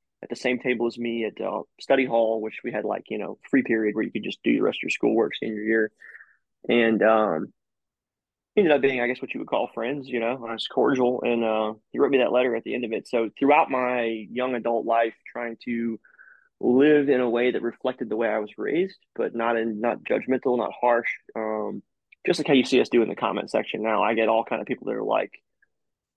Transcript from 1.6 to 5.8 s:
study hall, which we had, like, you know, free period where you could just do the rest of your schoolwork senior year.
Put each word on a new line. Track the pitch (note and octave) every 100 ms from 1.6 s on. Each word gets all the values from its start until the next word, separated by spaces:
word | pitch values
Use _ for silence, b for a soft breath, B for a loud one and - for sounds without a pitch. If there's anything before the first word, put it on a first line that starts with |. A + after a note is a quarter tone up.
| - _
study | - C3+
hall, | B2+ A#2 A2+ A2+
which | G#2+ -
we | A#2+
had, | G#2+
like, | G#2 G2+ -
you | G#2+
know, | F#2 G2+ -
free | C3+
period | - A2+ G#2+
where | G#2
you | G2
could | G#2+
just | F#2+ -
do | A#2
the | A2
rest | G#2 -
of |
your | -
schoolwork | - A#2 A2+ G#2+ -
senior | A2+ G#2+
year. | A2 A2